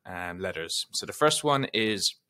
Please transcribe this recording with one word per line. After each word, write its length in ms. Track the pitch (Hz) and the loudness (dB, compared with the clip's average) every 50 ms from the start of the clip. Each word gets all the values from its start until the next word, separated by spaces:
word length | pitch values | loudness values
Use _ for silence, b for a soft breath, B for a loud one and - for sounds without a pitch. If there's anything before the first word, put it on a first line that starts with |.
| - | -14
um, 320 | - 92 90 87 87 87 90 | -12 -10 -8 -8 -8 -6 -6
letters. 480 | 92 92 87 80 82 82 - - - - - | -6 -6 -4 -4 -6 -4 -4 -4 -4 -4 -6
So 120 | - - | -6 -6
the 80 | 95 95 | -6 0
first 320 | - 151 151 151 - - | 4 4 4 4 4 2
one 220 | 147 143 139 135 - - | 2 2 2 2 0 0
is 400 | 107 110 110 110 98 90 - - - _ | 2 2 2 2 2 0 -2 -2 -4 _